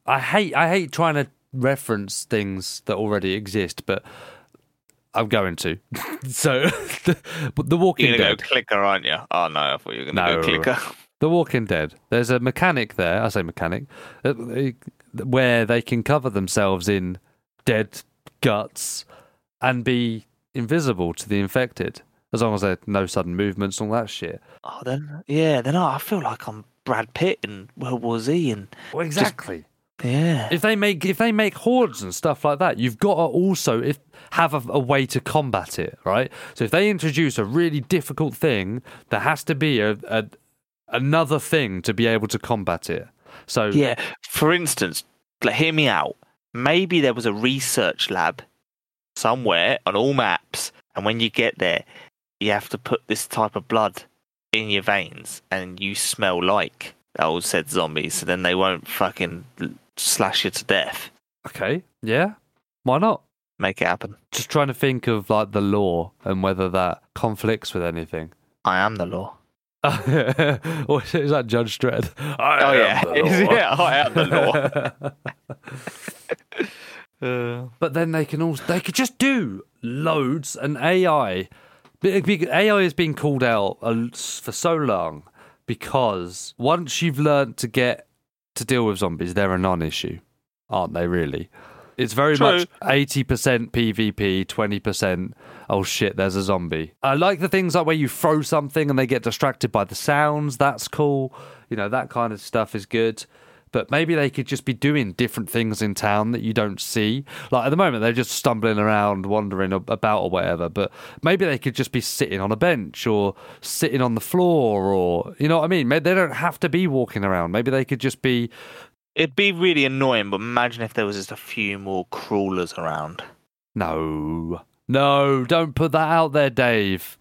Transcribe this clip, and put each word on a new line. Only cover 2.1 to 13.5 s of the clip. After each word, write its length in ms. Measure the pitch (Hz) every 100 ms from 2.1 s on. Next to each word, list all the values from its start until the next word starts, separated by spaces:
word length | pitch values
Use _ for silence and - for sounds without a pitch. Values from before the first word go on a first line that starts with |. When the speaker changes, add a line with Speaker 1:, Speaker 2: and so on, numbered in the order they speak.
| -
Speaker 1:
things 580 | - 110 98 95 92 - -
that 100 | 98
already 360 | 107 104 95
exist, 500 | 98 101 104 90 - -
but 180 | 98 - - - - _ _ _ _ _ _ _
I'm 140 | 110 110
going 280 | 107 95 82
to. 220 | 87 82
<laughs> 40 | - - - 311 131
So, 320 | - 156 131
<laughs> 440 | 165 - 392 -
the, 120 | - 175 - 165 139
but 160 | - 123
The 80 | 165
Walking 300 | 185 175 120
Speaker 2:
You're 100 | 117
gonna 120 | 101 104
Speaker 1:
Dead. 60 |
Speaker 2:
go 60 | -
Clicker, 300 | 131 - 104
aren't 280 | 101 95 62
you? 100 | 71 -
Oh, 180 | 87 85
no, 100 | 78
I 160 | 71 69
thought 160 | -
you 60 | 58
were 80 | 67
gonna 240 | 87 87 85
Speaker 1:
No. 60 |
Speaker 2:
go 40 | 80
Clicker. 320 | 80 80 - - - - -
Speaker 1:
The 100 | 151
Walking 340 | 175 156 127
Dead. 300 | 107 85 76 - -
There's 180 | 117 120
a 80 | 127
mechanic 540 | 123 - 180 139 107 -
there. 260 | 87 95
I 60 | 113
say 120 | 101
mechanic. 420 | 82